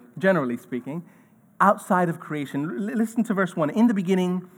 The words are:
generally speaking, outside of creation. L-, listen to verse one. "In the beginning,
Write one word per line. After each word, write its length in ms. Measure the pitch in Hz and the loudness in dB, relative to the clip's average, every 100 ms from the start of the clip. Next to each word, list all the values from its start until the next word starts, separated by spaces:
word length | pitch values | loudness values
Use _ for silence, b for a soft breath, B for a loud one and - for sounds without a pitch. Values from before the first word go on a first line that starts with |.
| - - | -12 -2
generally 420 | 190 175 127 120 | 2 2 0 -4
speaking, 440 | - 123 135 165 - b b b b - | -6 -8 -8 -10 -12 b b b b 2
outside 480 | 190 208 - 185 170 | 4 4 2 2 2
of 120 | 165 | -2
creation. 460 | - 151 135 143 156 | -6 -8 -6 -4 -4
L-, 300 | 285 202 233 | -4 -4 -2
listen 280 | 226 240 | -2 -2
to 100 | 214 | -2
verse 220 | 196 180 175 | 0 0 0
one. 140 | 151 | 0
"In 180 | 208 240 | 4 2
the 60 | |
beginning, 540 | 196 180 185 180 185 - | 2 0 2 2 -2 -6